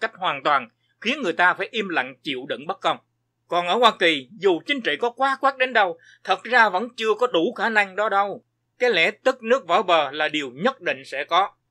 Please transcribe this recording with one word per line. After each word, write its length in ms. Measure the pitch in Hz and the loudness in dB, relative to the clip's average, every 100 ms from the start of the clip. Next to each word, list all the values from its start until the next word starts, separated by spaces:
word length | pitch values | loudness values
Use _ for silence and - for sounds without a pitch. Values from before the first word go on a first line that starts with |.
cách 100 | 220 180 | -8 -4
hoàn 280 | 180 139 | -4 -2
toàn, 260 | 151 139 117 _ _ _ | 0 0 0 _ _ _
khiến 200 | 214 294 | -6 -4
người 120 | 214 | -4
ta 200 | 165 175 | 2 2
phải 140 | 170 196 | 2 -4
im 180 | 226 196 | -6 -2
lặng 260 | 156 127 135 | -4 -4 -8
chịu 220 | 156 127 139 | -10 -8 -8
đựng 180 | 123 156 | -10 -8
bất 140 | 196 | -4
công. 160 | 170 135 _ _ _ _ _ | -4 -4 _ _ _ _ _
Còn 140 | 175 175 | -4 0
ở 80 | 214 | 4
Hoa 160 | 233 208 | 4 4
Kỳ, 280 | 175 151 127 - | 0 0 -6 -2
dù 200 | 190 165 - | 0 0 -2
chính 160 | 285 | -4
trị 140 | 190 147 | -2 -2
có 100 | 240 | -4
quá 280 | 240 269 269 | -2 -2 0
quắt 160 | 269 262 | -2 0
đến 160 | 254 | 0
đâu, 240 | 233 190 165 _ _ | 2 2 -2 _ _
thật 200 | - 185 | -4 -4
ra 260 | 226 247 220 | 2 4 4
vẫn 180 | 180 233 - | 2 -4 -4
chưa 180 | 220 214 | -2 0
có 80 | 247 | 2
đủ 260 | 254 175 | 2 0
khả 160 | 220 214 | -2 0
năng 260 | 214 196 185 | 0 0 -2
đó 140 | 214 | 0
đâu. 340 | 196 202 180 _ _ _ _ | 0 -2 -6 _ _ _ _
Cái 100 | 247 | 0
lẽ 220 | 180 175 | 2 0
tức 320 | 208 - - | 0 -2 -2
nước 240 | 220 262 165 | 0 -2 2
vỡ 160 | 180 | 0
bờ 280 | 190 165 143 | 4 2 2
là 180 | 147 151 | -2 -2
điều 220 | 151 139 | -2 -6
nhất 300 | 127 220 269 | -4 -4 -4
định 240 | 165 135 135 | -6 -8 -8
sẽ 180 | 135 | -10
có, 260 | 151 170 202 - _ | -2 0 0 -6 _